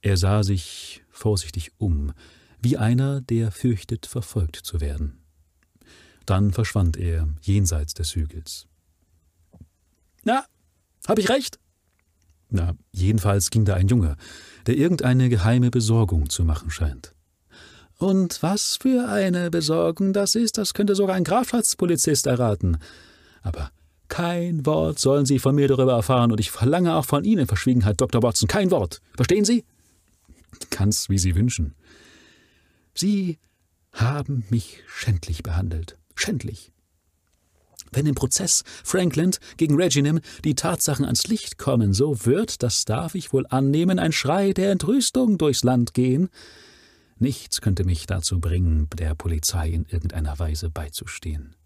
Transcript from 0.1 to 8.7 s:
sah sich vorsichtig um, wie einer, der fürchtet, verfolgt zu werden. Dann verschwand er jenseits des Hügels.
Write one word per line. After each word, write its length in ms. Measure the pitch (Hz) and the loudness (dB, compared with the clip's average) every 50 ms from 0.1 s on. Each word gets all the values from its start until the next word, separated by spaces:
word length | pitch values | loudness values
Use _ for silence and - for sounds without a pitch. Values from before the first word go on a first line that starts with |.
| 95 | 2
sah 280 | 90 90 95 104 107 101 | 2 4 2 2 2 2
sich 600 | 101 101 90 - - - - - - - - _ _ | 0 0 -2 -4 -8 -16 -16 -16 -18 -18 -20 _ _
vorsichtig 600 | _ - - 110 104 92 - - - 87 80 - _ | _ -4 -2 0 0 0 -2 -6 -8 -10 -10 -10 _
um, 360 | _ 110 95 80 73 71 71 69 - - - _ _ _ _ _ _ | _ -2 -2 0 0 -2 -6 -8 -10 -20 -20 _ _ _ _ _ _
wie 160 | - 123 - | -2 -2 0
einer, 420 | - 107 110 120 127 135 139 139 139 | 2 2 2 2 2 2 0 -2 -4
der 320 | 127 - 117 113 113 107 | -4 -2 -2 0 0 -2
fürchtet, 540 | - - - 123 113 95 - - 117 110 - | -4 -2 0 0 0 0 -4 -8 -8 -8 -8
verfolgt 500 | - - 123 - - - 107 85 76 - | -8 -8 -8 -8 -4 -4 -2 -2 -2 -4
zu 220 | - - - - 80 | -10 -14 -8 -6 -4
werden. 380 | 76 71 71 76 76 69 - _ _ _ _ _ _ _ _ _ _ _ _ _ _ _ - - - _ _ _ _ | -4 -4 -4 -4 -6 -6 -8 _ _ _ _ _ _ _ _ _ _ _ _ _ _ _ -20 -20 -20 _ _ _ _
Dann 280 | - 98 95 101 101 90 | 0 2 2 2 2 2
verschwand 420 | - 110 - - 107 92 82 78 | 0 -2 -2 0 2 2 2 0
er 320 | - 90 85 82 82 78 76 73 76 | 0 -2 -2 0 0 -2 -2 -4 -4
jenseits 520 | - 98 98 104 98 82 85 73 73 76 - | -2 0 2 2 2 2 0 -2 -4 -6 -6
des 220 | - 82 - - | -6 -6 -4 -4
Hügels. 520 | 85 78 76 - 80 78 - - - - _ | -4 -4 -4 -6 -12 -14 -14 -16 -16 -18 _